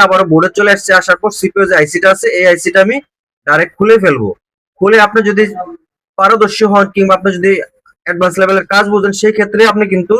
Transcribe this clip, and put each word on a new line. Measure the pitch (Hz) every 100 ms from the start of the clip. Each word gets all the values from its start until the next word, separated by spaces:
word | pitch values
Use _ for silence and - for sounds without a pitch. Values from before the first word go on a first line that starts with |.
| 196
আবারও | 185 180
বোর্ডে | 160 180 202
চলে | 208 196
আসছে, | - 185
আসার | - 175
পর | 208 -
সিপিইউ | 190 202 190
যে | 170
আইসিটা | 151 170 190
আছে, | 190 226 180
এই | 180
আইসিটা | 170 180 190 190
আমি | 269 - _ _ _ -
ডাইরেক্ট | 156 139 -
খুলে | 208 226
ফেলবো। | 190 131 104 - _ _ _ _
খুলে | 190 220 208
আপনি | 220 208
যদি | 202 214 - - 339 _ _ _ -
পারদর্শী | 196 226 208 - 214
হন | 202 196 196
কিংবা | 190 190
আপনি | 190 180
যদি | 190 185 - _ _ _ -
অ্যাডভান্স | 175 185 180
লেভেলের | 190 190 180
কাজ | 196 202
বোঝেন, | 208 196 196
সেই | 214 214
ক্ষেত্রে | 208 208 220
আপনি | 208 208
কিন্তু | 185 175 226